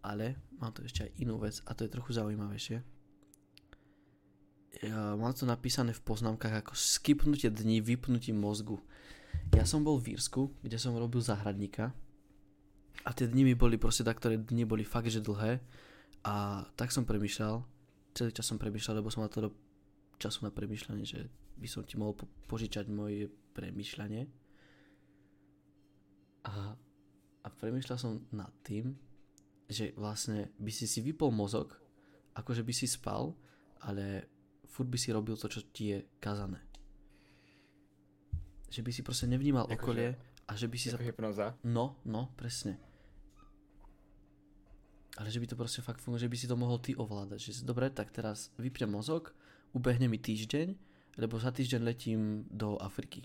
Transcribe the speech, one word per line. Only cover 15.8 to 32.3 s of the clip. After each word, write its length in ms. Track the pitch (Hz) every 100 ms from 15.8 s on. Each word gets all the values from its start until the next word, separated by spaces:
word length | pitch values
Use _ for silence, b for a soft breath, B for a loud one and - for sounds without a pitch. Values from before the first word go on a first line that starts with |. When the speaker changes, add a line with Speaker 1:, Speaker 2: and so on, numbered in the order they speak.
| B B B B
Speaker 1:
a 420 | - 104 101 101 -
tak 200 | - 120
som 120 | -
premýšľal, 600 | 117 107 104 - 107 113 123 - - _ _
celý 200 | - 120
čas 120 | 113
som 140 | 113 110
premýšľal, 420 | 110 104 104 107
lebo 80 | 107
som 140 | 110
mal 100 | 107
to 80 | -
do 80 | 107 - - _ - _ _ -
času 260 | - -
na 60 | 104
premýšľanie, 540 | 104 104 107 - 104
že 200 | 104 - 127 - - -
by 100 | 117
som 140 | -
ti 140 | - 107
mohol 160 | 107
po-, 140 | 104 98 - -
požičať 380 | 113 110 107 101
moje 420 | 104 104 104 104 - _
premýšľanie. 760 | - 92 95 101 - 104 107 135 - B B B B B B B B B B B _ _ _ _ _ _ - _ _
A, 320 | - 101 101 110 - _ _ _ _ _
a 60 | -
premýšľal 460 | - 113 123 131 123
som 140 | 123 110 -
nad 220 | 107 92 -
tým, 320 | - 107 120 135 - - - - _ _ -
že 240 | 107 107
vlastne 580 | - 104 107 - 104 101 -
by 140 | 107
si 140 | 110 113
si 140 | -
vypol 300 | 123 156 151
mozog, 440 | 110 101 110 - - - - B B B